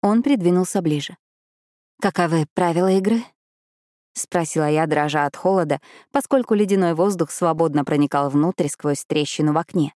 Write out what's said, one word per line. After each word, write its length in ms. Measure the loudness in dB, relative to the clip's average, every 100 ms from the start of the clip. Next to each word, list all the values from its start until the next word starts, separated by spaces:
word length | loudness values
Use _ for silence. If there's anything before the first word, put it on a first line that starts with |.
Он 220 | 2 2
придвинулся 580 | 2 2 2 2 0 -2
ближе. 360 | -2 -4 -6 -16 _ _ _ _ _ _ _ _
«Каковы 440 | -4 0 0 0 -2
правила 380 | 0 0 2 2
игры?» — 320 | 2 2 -2 -4 _ _ _ _ _ _ _ _
спросила 560 | -14 -6 -4 -2 -2 0
я, 180 | 0 0
дрожа 380 | 0 0 0 -2
от 100 | -2
холода, 460 | 0 0 0 -4 -6 -20 _
поскольку 420 | -6 0 0 2
ледяной 400 | 0 2 2 2
воздух 380 | 2 0 0 -4
свободно 520 | -2 -2 2 0 0
проникал 460 | 0 0 2 0 0
внутрь 380 | 0 0 0 -4
сквозь 380 | -4 -4 -4 -4
трещину 480 | -4 -4 -2 0
в 40 | 0
окне. 360 | -2 -2 -2